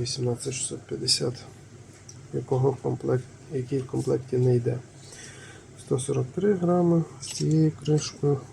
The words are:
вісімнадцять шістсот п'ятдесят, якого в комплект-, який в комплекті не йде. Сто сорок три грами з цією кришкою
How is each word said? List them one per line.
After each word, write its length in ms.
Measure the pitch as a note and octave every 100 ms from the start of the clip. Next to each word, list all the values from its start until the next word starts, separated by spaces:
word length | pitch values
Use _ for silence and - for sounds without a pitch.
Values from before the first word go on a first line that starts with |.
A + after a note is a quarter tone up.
вісімнадцять 540 | A#2+ - B2 A#2+ C3+
шістсот 260 | B2+ - C3+
п'ятдесят, 520 | - C3+ C3 - C#3 B2 - - - - - - - - -
якого 360 | C#3 B2+ C3 C3+
в 60 | B2+
комплект-, 480 | C3+ B2+ C#3 B2+ B2+ - -
який 260 | C#3+ B2 C#3
в 80 | B2+
комплекті 500 | C3+ C3 C3 - B2+
не 200 | B2+ B2
йде. 220 | B2 B2 - - - - - - - - - -
Сто 180 | - C3+
сорок 280 | C3 C3 B2+
три 200 | - G3
грами 500 | G3 F3 F3+ F3 E3+ D#3+ -
з 40 | -
цією 460 | - D3 D#3 D#3 D#3
кришкою 560 | - D3+ - - C#3+ C#3 -